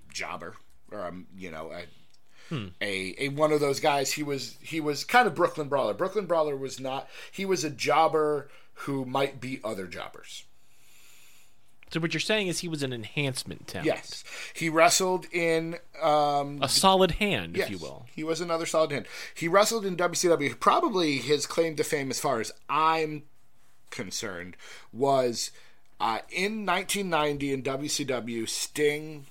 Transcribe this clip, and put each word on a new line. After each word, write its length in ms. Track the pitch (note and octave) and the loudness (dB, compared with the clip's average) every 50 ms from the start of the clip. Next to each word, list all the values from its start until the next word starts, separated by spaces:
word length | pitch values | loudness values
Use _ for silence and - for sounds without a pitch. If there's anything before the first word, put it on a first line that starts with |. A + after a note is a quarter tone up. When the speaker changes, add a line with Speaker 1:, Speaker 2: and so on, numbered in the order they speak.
| - - | -14 -12
Speaker 1:
jobber, 460 | - - F#2 D#2 F2 E2+ E2+ E2+ - - - - - - - - | -8 -8 -6 -6 -6 -8 -8 -10 -12 -14 -16 -18 -18 -18 -16 -12
or, 140 | G#2 G#2 F#2 | -8 -6 -6
um, 220 | E2+ F2 F2+ - - - | -6 -8 -8 -12 -14 -14
you 120 | F#2+ F#2+ F2 | -12 -10 -10
know, 220 | D#2+ D#2 E2 D#2 | -8 -8 -8 -8
a, 140 | D#2+ F2 F2 D2+ - - - - - - - - - - - - D#3+ | -10 -10 -12 -12 -14 -18 -18 -18 -18 -20 -20 -20 -20 -18 -10 -6 -6
Speaker 2:
Hmm. 160 | C3 G2+ F2+ F#2 - | -6 -6 -8 -8 -6
Speaker 1:
a, 340 | G2+ G2+ G2 F#2+ F#2+ F#2+ - | -4 -2 -2 -2 -2 -4 -4
a 100 | - C3+ C#3+ | -4 -4 -4
one 240 | C#3 C#3+ D#3 D3+ D#3 | 2 2 4 4 4
of 80 | D3 | 4
those 180 | D3 C#3 C#3 - | 4 2 2 2
guys. 320 | - D3+ C#3+ C#3 C#3 - - | 2 2 4 4 2 0 -2
He 100 | D3+ D3+ | -2 -2
was, 340 | C#3+ C#3+ C3+ A#2+ A#2 - - | -4 -4 -4 -4 -8 -12 -14
he 200 | - - D#3 D#3+ | -10 -6 -4 -2
was 240 | D3 D3+ D3 C#3 - | -2 -2 -2 -2 -2
kind 200 | - - B3 B3 | 4 6 6 6
of 100 | G3 D3 | 6 4
Brooklyn 340 | C#3+ F3 E3+ - D#3+ D3+ C3+ | 4 2 2 2 -2 -2 0
Brawler. 240 | C#3+ C#3 A#2+ G#2+ G2+ | 2 2 2 2 0
Brooklyn 320 | - F3 F#3+ F#3+ G#3+ F#3+ | 0 -2 -2 -2 -4 0
Brawler 320 | E3 E3+ E3 D#3 D3+ C#3 | 2 2 2 2 2 0
was 240 | C3+ C3+ C3 - B2+ | -4 -6 -8 -8 -6
not, 260 | C3 C3 C3 C3+ - - - - - - | -6 -4 -4 -4 -6 -8 -14 -16 -16 -12
he 140 | - - G3 | -6 -6 0
was 180 | F#3+ F#3+ D3+ C#3+ | 0 0 0 0
a 60 | D3+ | -4
jobber 800 | C3+ A#2 A#2+ C#3+ D3 D3+ D#3+ D3+ D3+ D#3 D3+ D3+ D3+ C#3+ - - - - - - - | -4 -2 0 4 6 6 6 6 6 4 2 2 0 -2 -4 -8 -14 -18 -18 -18 -14
who 320 | - - D3 C#3 C3+ C3 | -10 -6 -4 -4 -4 -4
might 340 | B2+ C3 C3+ C#3+ C#3 C#3+ A#2+ | -2 0 0 0 0 -2 -8
be 220 | A2+ C3 C3 - - | -8 -8 -8 -6 -6
other 240 | G#2+ A2+ F#2+ F#2 | -6 -6 -6 -8
jobbers. 560 | F2 E2 - G1+ - - - - - - - - - - - - - - - - - - - - - - - - - - - - - - - - - - - - - | -8 -8 -10 -10 -10 -12 -14 -14 -14 -14 -14 -16 -16 -20 -20 -20 -20 -20 -20 -20 -18 -18 -18 -18 -18 -18 -18 -20 -20 -20 -20 -20 -20 -20 -20 -20 -20 -20 -20 -14 -6
Speaker 2:
So 80 | - E3 | -4 -2
what 120 | E3 E3 D#3 | -2 0 -2
you're 60 | D#3 | -2
saying 260 | - - G#3+ G#3+ G3+ | 0 0 2 2 2
is 120 | F3+ E3 - | 0 -2 -2
he 80 | F3 | -2
was 160 | E3+ D#3+ D3 C#3 | -4 -4 -2 -2
an 80 | C3 B2 | -4 -4
enhancement 720 | A#2 G#2+ G2 - D3+ C#3+ C3+ B2+ - - - E2 - - | -6 -8 -6 -4 -2 -2 0 -2 -4 -6 -8 -10 -12 -12
talent. 200 | - - F#2 D3+ | -10 -8 -2 0
Speaker 1:
Yes. 360 | D#3 - - - - - - - - - - - - - | 0 0 0 -4 -10 -12 -12 -12 -12 -12 -12 -12 -12 -6
He 140 | - E3 E3 | -4 -2 2
wrestled 580 | D3+ E3 E3 F3 - - F#3+ F#3 F#3 F3+ - - | 8 8 8 8 8 6 4 2 2 0 -2 -4
in, 460 | E3 E3+ E3+ E3 E3 E3 E3 E3 E3+ E3 - - - - | -2 0 2 2 2 2 0 -2 -6 -10 -12 -16 -8 0
um, 580 | D#3+ D#3 D3+ D3+ D3 D3 D3 C#3+ C#3+ C#3+ C#3+ C#3+ | 2 4 6 6 4 4 2 2 0 -2 -2 -2
Speaker 2:
A 60 | C#3+ C3 | 0 2
solid 420 | - - - F#3+ F#3+ F#3 F#3 F3+ | 4 6 6 6 8 8 6 4
hand, 440 | D#3 - G#3+ G#3 E3+ A2 E2+ E2 E2+ | 4 0 0 0 0 0 -2 -2 -2
Speaker 1:
yes, 120 | - F#3 | -2 -2
Speaker 2:
if 40 | - | -2
you 60 | G2+ | -4
will. 280 | F2 D#2 C2+ C#2 - A#2+ - - | -8 -8 -10 -12 -14 -16 -14 -10
Speaker 1:
he 100 | D#3 D#3 | -8 -4
was 180 | D#3+ E3 D#3 | -4 -2 -2
another 240 | F3+ E3+ E3+ D#3+ E3 | -2 -2 -2 -2 -2
solid 260 | - - D#3+ D#3+ D3 | 0 2 2 4 2
hand. 160 | D3 B2 G2 - - - - - - | 2 -4 -6 -8 -12 -12 -12 -12 -8
He 140 | - E3 | -4 0
wrestled 380 | E3+ E3+ G3 G#3+ G#3 A3+ A3+ G3 | 4 6 6 6 6 4 0 -2
in 100 | G3 F3+ | -2 0
W 200 | E3 F3 F3 E3+ | 2 0 0 2
C 120 | - - | 2 6
W. 260 | F3 D#3+ C#3+ C#3+ C3 A#2+ | 6 6 6 4 0 -2
Probably 640 | - - G3+ A#3 E4+ F4+ D4+ G#3+ F#3 E3+ D3+ C#3 C3 | 4 6 6 6 6 4 2 2 2 2 2 0 0
his 260 | A#2 C3+ D3+ C#3 - | 2 2 2 2 2
claim 300 | - - E3+ E3 E3 D#3 | 0 0 0 0 0 0
to 60 | C#3+ D3+ | -2 -2
fame, 240 | - D#3+ D3 C#3 C3+ | 0 0 -2 -2 -2
as 80 | B2 - | -4 -2
far 220 | - D3 C3 A2+ | 0 0 0 0
as 100 | G#2+ - - - - - | -2 -4 -8 -12 -6 -2
I'm 540 | C3+ D3+ D#3+ D#3+ D#3+ D#3+ D#3+ D#3 D3+ D3 D3 - - - - - - - - - - - - - | 2 4 4 4 4 4 0 -2 -4 -8 -10 -14 -18 -20 -20 -20 -20 -20 -20 -20 -20 -20 -18 -12
concerned, 640 | - - A2 F#2 - - - G#2 F#2 E2+ F2 F#2 - - - - - - - - - | -10 -8 -8 -6 -6 -6 -6 -6 -8 -8 -10 -12 -14 -16 -16 -16 -16 -16 -16 -14 -4
was, 580 | A2 C3+ C#3 C#3 C3 B2+ B2 A2+ - - - - - - - - - - - - - | 0 2 4 6 6 6 4 2 0 -4 -6 -8 -14 -20 -20 -20 -20 -20 -20 -6 -2
uh, 200 | - A2+ A2 G#2+ - - | 0 0 0 -2 -4 -6
in 340 | - E3+ F#3+ G#3 A3 A3 G#3 | -4 -2 -2 0 -2 -2 0
nineteen 460 | F#3 F3 F#3+ F#3+ F#3+ - G3+ G3 F#3 | 0 0 0 0 -2 -2 -2 0 2
ninety 420 | E3 D3+ D3+ D3+ D3 C#3+ C#3 C#3 | 2 2 2 2 0 0 0 -2
in 100 | C3+ C3 A#2+ | -2 -2 -2
W 260 | C#3 C3+ C3+ D3 C#3+ | -2 -4 -2 -2 -2
C 160 | - - C#3+ | -2 -2 -2
W, 400 | C3 C3 A#2+ A2 A#2+ A#2 A2+ A2+ | -2 -2 -2 -2 -4 -4 -4 -4
Sting 800 | G#2+ - - - - - D3 D3+ D3 D3 D3+ D#3 D#3 D#3 D3 C#3 - | -4 -4 -4 -4 -4 0 2 2 2 2 0 -4 -10 -12 -14 -14 -4